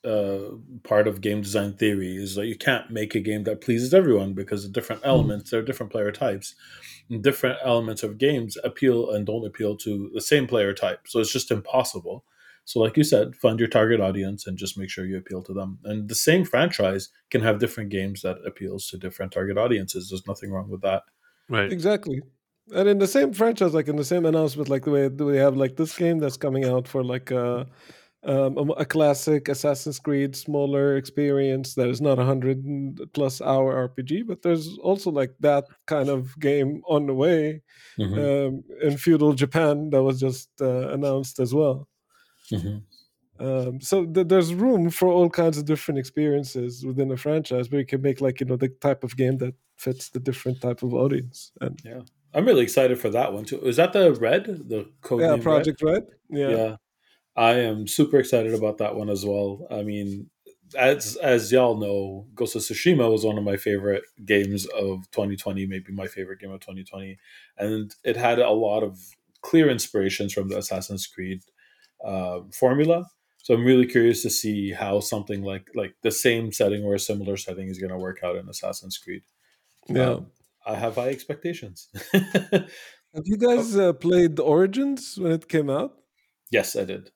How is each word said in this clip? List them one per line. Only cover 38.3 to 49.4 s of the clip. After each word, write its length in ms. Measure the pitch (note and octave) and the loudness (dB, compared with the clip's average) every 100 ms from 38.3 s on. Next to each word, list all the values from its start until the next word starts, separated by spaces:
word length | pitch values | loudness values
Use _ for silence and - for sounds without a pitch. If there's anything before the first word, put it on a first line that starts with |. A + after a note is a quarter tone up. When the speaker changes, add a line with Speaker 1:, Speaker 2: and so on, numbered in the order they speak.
| C#3 C#3 C3+ | 2 0 -4
Speaker 2:
um, 60 | - - | -12 -2
in 160 | D3+ C#3 | 0 2
feudal 340 | E3+ D#3 D3+ | 4 6 6
Japan 560 | C3+ C3+ D#3+ D#3 D3 D3+ | 4 2 2 2 2 2
that 140 | C#3 | 2
was 180 | C3+ C3 | 2 2
just, 300 | C3+ B2+ - _ | -2 -4 -12 _
uh, 280 | C3 B2+ C3+ | -2 0 -2
announced 500 | C#3+ C#3+ C3+ C3 - | -2 0 -2 -4 -4
as 140 | B2 | 0
well. 340 | C#3 D3 C3 C#3+ _ _ _ _ _ - | 2 2 0 -8 _ _ _ _ _ -8
Speaker 1:
Mm-hmm. 260 | - F2+ G#2 - _ _ _ _ _ | -6 -4 -8 -12 _ _ _ _ _
Speaker 2:
Um, 400 | C3 C3 B2+ C3 | -4 -4 -4 -8
so 240 | - G3 | -2 0
th-, 220 | E3+ E3 F3 | 2 0 4
there's 260 | F#3+ E3 | 4 4
room 380 | F3 B3 A3 E3+ | 2 2 4 2
for 180 | - F#3 | 2 4
all 220 | F3 F3 | 6 4
kinds 280 | F3 E3 D3 | 4 2 0
of 60 | |
different 340 | D3 D3+ - C#3+ | -2 -2 0 -4
experiences 840 | C3 - D3+ C#3+ C3+ B2+ A#2+ B2 | -4 0 2 2 -2 -6 -6 -6
within 260 | C3+ C3 C3+ | -6 -2 0
a 40 | C3 | 0
franchise, 540 | D3 D#3 D3+ B2+ A#2+ | 0 -2 0 -4 0
where 100 | C#3+ | -2
you 60 | C3 | 0
can 160 | C3+ | 0
make, 180 | C#3 B2+ | 0 2
like, 200 | C3+ C3 | 0 0
you 60 | C3 | -2
know, 100 | B2 | 0
the 120 | C3 | -2
type 360 | C3 C#3+ B2+ | 0 0 0
of 120 | B2 B2 | -4 0
game 220 | B2+ | 0
that 160 | C3 | 0